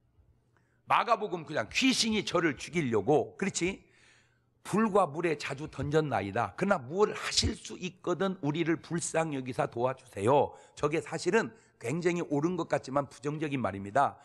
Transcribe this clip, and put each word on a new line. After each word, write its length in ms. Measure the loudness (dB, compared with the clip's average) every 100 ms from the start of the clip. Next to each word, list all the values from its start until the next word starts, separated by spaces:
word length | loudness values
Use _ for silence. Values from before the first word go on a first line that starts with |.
| _ _ _ _ _ _ _ _ 0
마가복음 600 | 2 4 0 0 -6 -4
구 80 |
장, 160 | -4 -2
귀신이 540 | 2 2 4 2 0 0
저를 320 | 2 2 0
죽이려고, 800 | -4 -2 0 0 4 2 2 -4
그렇지? 520 | -4 -2 -4 -4 _ _ _ _ _ _ _ _
불과 420 | -2 2 4 4 2
물에 320 | 0 -2 -2
자주 300 | -4 -8 -10
던졌나이다. 840 | -6 0 2 2 0 -2 -2 -4 -2
그러나 220 | 0 0
무엇을 360 | 0 0 0 0
하실 400 | -4 0 0 -2
수 220 | -10 -8
있거든 580 | -10 -8 -4 0 0 -2
우리를 320 | -2 0 0 0
불쌍히 580 | -2 -4 -2 -2 -2 -2
여기사 300 | -6 -2 -2
도와주세요. 840 | 0 -2 -2 -12 -2 4 6 4 -2 -20 -4
저게 260 | -2 0
사실은 520 | -4 -4 0 2 0 -6 _ _
굉장히 420 | -6 0 0 0
옳은 340 | 0 0 0 -2
것 140 | -2
같지만 400 | -2 0 -2 -2
부정적인 500 | -6 -6 -4 -4 -2
말입니다. 560 | -2 -4 -2 2 2 0